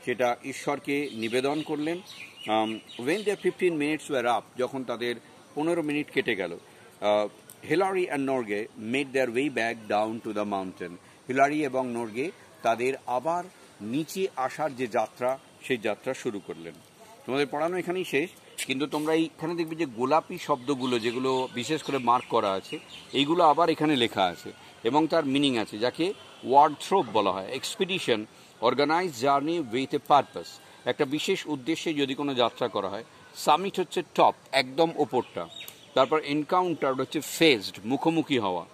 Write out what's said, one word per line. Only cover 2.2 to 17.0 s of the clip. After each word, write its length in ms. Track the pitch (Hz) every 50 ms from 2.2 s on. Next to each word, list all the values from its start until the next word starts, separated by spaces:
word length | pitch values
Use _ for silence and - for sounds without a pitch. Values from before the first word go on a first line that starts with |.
| - - - - -
Um, 300 | - 107 110 110 110 110 107 - - - - 120
when 180 | 131 165 214 208
their 140 | 208 196 - -
fifteen 280 | 185 180 - 185 180 170
minutes 360 | 151 143 147 156 147 - -
were 160 | 147 131 117
up, 160 | 120 117 107 - - - -
যখন 260 | 123 120 - 135 131
তাদের 320 | 117 120 110 120 120 120 113 - - - - - - -
পনেরো 260 | 147 151 165 175 170
মিনিট 300 | 160 151 147 147 143 -
কেটে 240 | - 139 - - 113
গেল, 220 | 92 95 85 85 87 - - - - - - - -
uh, 280 | 98 104 104 104 104 101 - - - - - - - -
Hillary 340 | 151 170 196 190 190 185 180 - 147
and 140 | 143 139 135
Norgay 360 | 135 131 120 104 104 101 107 - - - 110 110
made 160 | 120 135 147 135 123
their 180 | 135 131 123
way 180 | 113 123 139 151
back 260 | 131 120 113 117 117 117 110 104
down 240 | 107 104 107 110 113
to 200 | 117 - 117 104
the 120 | 107 104
mountain. 460 | 104 101 98 95 95 90 - 92 87 87 87 - - - - _ -
Hilary 380 | 127 131 139 143 147 151 151
এবং 260 | 139 127 131 131 123
নর্গে 400 | 120 117 117 110 104 117 139 175 - - - - - -
তাদের 320 | - 117 117 113 120 131 135 - - -
আবার 360 | 120 127 123 160 170 175 175 185 - - - - - -
নিচে 460 | 101 107 120 143 160 - - 190 190 185 -
আসার 400 | - 127 131 - - 151 156 139
যে 120 | 117 131 117
যাত্রা, 520 | 98 123 110 - - - 123 123 131 135 - - - - - -
সেই 100 | 131 123
যাত্রা 360 | 101 117 104 - - 127 131
শুরু 260 | - - 127 107 101
করলেন। 340 | 90 - 87 - 82 85 78 82 80 - - -